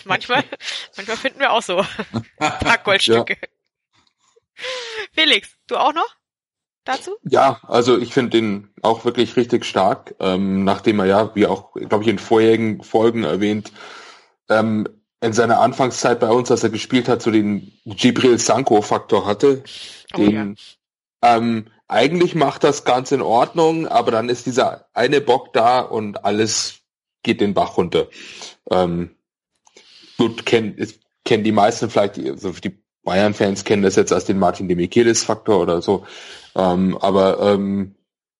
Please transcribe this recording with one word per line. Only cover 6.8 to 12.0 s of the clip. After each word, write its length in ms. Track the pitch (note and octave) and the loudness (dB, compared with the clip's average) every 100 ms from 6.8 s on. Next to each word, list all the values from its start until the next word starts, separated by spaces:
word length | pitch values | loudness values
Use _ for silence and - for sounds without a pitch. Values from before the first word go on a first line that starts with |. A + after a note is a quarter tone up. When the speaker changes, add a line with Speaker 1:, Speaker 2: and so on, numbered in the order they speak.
Speaker 1:
dazu? 280 | - C4 - G#4 | -8 -8 -8 -12
Speaker 2:
Ja, 380 | - B2+ C3+ B2+ - | -2 2 2 2 -2
also 320 | A#2+ A#2+ A#2 | 0 4 2
ich 140 | A#2 | 2
finde 260 | - A#2 A#2 | -2 0 0
ihn 320 | A2 G2 G2+ - | 0 -4 -10 -4
auch 220 | G#2+ A2+ | 0 0
wirklich 320 | A#2+ A#2+ A2+ - | -2 -2 0 0
richtig 280 | A#2+ A#2 | 0 0
stark, 500 | - - F#2+ - - - | -2 0 0 0 -8 -6
ähm, 440 | F#2+ F#2 G2 F#2+ | -2 0 0 0
nachdem 340 | F#2+ G2 - G#2 | 0 0 0 2
er 60 | F#2+ | 4
ja, 280 | G2 G#2 | 2 2
wie 120 | G2+ G2 | 0 0
auch, 280 | G2 - | 0 -8
glaub 280 | - - G#2+ | -12 -2 -2